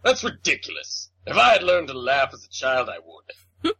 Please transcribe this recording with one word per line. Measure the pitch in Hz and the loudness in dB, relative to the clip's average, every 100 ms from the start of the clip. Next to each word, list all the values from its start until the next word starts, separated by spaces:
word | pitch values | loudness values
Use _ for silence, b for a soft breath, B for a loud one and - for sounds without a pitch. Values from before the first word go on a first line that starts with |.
That's | 233 254 | 2 0
ridiculous. | 160 131 - 143 - 78 - - - _ | 0 -4 -2 -2 -4 -14 -12 -14 -14 _
If | - 180 | -4 2
I | 240 | 4
had | 214 | 4
learned | 180 180 151 | 4 0 0
to | |
laugh | 131 123 139 135 | -6 -2 0 0
as | - | -4
a | - | -18
child, | - 131 131 117 | -6 -2 0 -2
I | 85 | -8
would. | 82 - _ - _ _ 330 | -16 -20 _ -20 _ _ -4